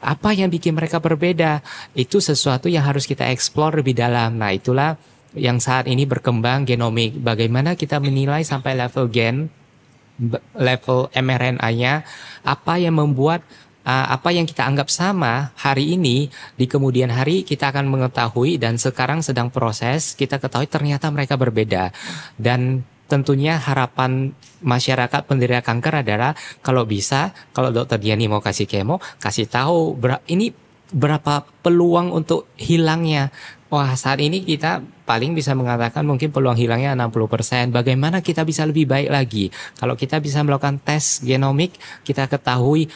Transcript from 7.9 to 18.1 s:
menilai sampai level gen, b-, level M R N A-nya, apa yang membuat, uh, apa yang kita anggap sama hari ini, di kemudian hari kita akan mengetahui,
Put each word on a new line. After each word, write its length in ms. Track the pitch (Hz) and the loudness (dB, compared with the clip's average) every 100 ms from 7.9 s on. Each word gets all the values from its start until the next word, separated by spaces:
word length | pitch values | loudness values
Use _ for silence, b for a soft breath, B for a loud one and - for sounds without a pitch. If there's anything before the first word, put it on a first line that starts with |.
| 151 | -2
menilai 380 | 139 135 139 147 | 0 0 0 -2
sampai 320 | 160 139 131 | -2 -4 -2
level 320 | 131 123 131 123 | -2 -2 -2 0
gen, 460 | 113 113 127 156 - _ _ _ _ _ - | 2 2 0 -4 -10 _ _ _ _ _ -4
b-, 240 | 120 110 - - | -4 -4 -8 -2
level 560 | 127 127 - 127 131 | 0 0 0 0 0
M 160 | - 131 | -2 0
R 140 | 127 123 | 0 0
N 40 | 127 | -2
A-nya, 420 | 113 117 123 147 156 B B B | -2 0 0 -2 -4 B B B
apa 400 | - 139 - 170 | -4 -4 0 0
yang 160 | 175 160 | 2 2
membuat, 480 | 147 135 139 170 - B B _ - | 2 2 2 0 -6 B B _ -2
uh, 220 | 131 131 | 0 0
apa 240 | 123 - 175 | 0 0 0
yang 80 | |
kita 240 | 160 - 120 | 0 0 0
anggap 240 | 139 135 | 0 0
sama 640 | - 180 196 139 120 139 - | 0 0 0 0 0 -4 -2
hari 400 | 143 135 147 175 | 0 2 2 2
ini, 320 | 156 123 143 B B - | 2 2 0 B B -2
di 80 | 127 | 0
kemudian 400 | - 135 123 127 | 2 2 2 2
hari 320 | 120 135 185 185 | 2 2 0 0
kita 240 | 147 143 | -2 0
akan 160 | 135 139 | 0 0
mengetahui, 720 | 135 127 | 0 0